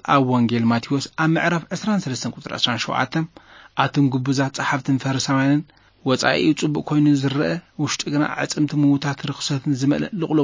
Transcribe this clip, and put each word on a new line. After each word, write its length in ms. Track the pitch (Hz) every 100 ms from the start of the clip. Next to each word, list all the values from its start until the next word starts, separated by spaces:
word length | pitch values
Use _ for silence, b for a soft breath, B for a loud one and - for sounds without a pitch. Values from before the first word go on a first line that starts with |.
ኣብ 180 | - 147 127
ወንጌል 380 | 123 117 117
ማቴዎስ 420 | 113 117 - 139 - -
ኣብ 140 | 160
ምዕራፍ 320 | 165 170 170 -
ዒስራን 360 | 180 220 202
ሰለስተ 280 | 139 120 120
ቁፅሪ 220 | - -
ዒስራን 260 | - - 113
ሸውዓተን 460 | - 127 127 165 160 B B B B -
"ኣቶም 300 | 135 147 143
ግቡዛት 440 | 131 127 131 135
ጸሓፍትን 460 | - 131 143 139 131
ፈሪሳውያንን 640 | 135 135 - 135 139 147 147 b b _
ወጻኢኡ 460 | - 127 - - 160
ጽቡቕ 300 | 147 156 151
ኮይኑ 220 | - 151 147
ዝረአ 360 | 143 135 139 165 165 - -
ውሽጡ 240 | 147 - -
ግና 160 | 143 151
ዓጽምቲ 400 | - 139 - 147 147
ምዉታት 480 | 143 139 147 139
ርኽሰትን 480 | 143 139 - 139 147
ዝመልአ 360 | 131 135 151 147
ልቕሎ 280 | 202 156 156